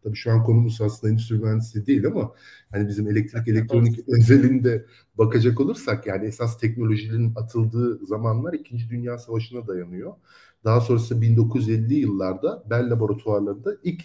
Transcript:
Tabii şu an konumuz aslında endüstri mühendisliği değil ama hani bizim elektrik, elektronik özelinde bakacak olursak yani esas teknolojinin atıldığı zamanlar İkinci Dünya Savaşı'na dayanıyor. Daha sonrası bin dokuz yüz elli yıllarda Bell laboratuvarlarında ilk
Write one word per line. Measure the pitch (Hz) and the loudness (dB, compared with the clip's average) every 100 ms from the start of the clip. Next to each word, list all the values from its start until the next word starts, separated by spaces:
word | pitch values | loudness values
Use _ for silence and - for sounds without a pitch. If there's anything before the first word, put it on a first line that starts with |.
Tabii | 110 110 | -8 -8
şu | 120 | 2
an | 113 | 2
konumuz | 113 117 120 113 | 4 4 2 0
aslında | 107 - 110 | -4 -2 -2
endüstri | 110 - 110 | 0 0 -2
mühendisliği | 110 110 110 110 104 | 0 0 -2 -6 0
değil | 135 - | 2 2
ama | 214 120 - - - _ | -2 -6 -8 -20 -20 _
hani | 101 101 | -4 -4
bizim | 101 107 | -2 -2
elektrik, | 107 107 117 117 | 0 -2 -4 0
elektronik | 110 110 120 117 117 - | 0 2 2 2 2 0
özelinde | 120 113 135 127 131 123 113 - _ _ - | 4 8 8 8 4 2 0 -6 _ _ 0
bakacak | 110 120 117 117 | 2 4 2 2
olursak | 139 240 - 107 - | 0 -2 -4 -6 -4
yani | 95 107 | -6 -6
esas | 107 117 113 | -4 -6 -2
teknolojinin | 110 113 113 107 107 113 117 117 | -4 -2 -2 -2 -2 -2 -2 -2
atıldığı | 113 117 110 117 120 113 - | -6 -2 -2 0 -2 -4 -6
zamanlar | 107 113 110 156 | -4 -2 -2 -2
İkinci | 160 - 120 113 | -6 -8 -8 -8
Dünya | 120 120 120 | -8 -8 -10
Savaşı'na | - 113 113 120 110 | -6 -6 -6 -10 -8
dayanıyor. | 92 87 90 139 202 _ _ _ _ | -8 -8 -12 -12 -14 _ _ _ _
Daha | 110 117 | 0 2
sonrası | 117 120 113 120 | 2 0 0 0
bin | 113 117 | 4 4
dokuz | 113 131 110 | 4 0 0
yüz | 113 | 0
elli | 113 | 0
yıllarda | 147 117 98 92 - 156 220 104 | 0 0 -2 -4 -2 -4 -4 -4
Bell | 117 123 | -2 0
laboratuvarlarında | 117 107 101 113 104 101 101 196 208 | 0 0 -2 -2 -2 -2 -4 -6 -6
ilk | 165 - | -6 -8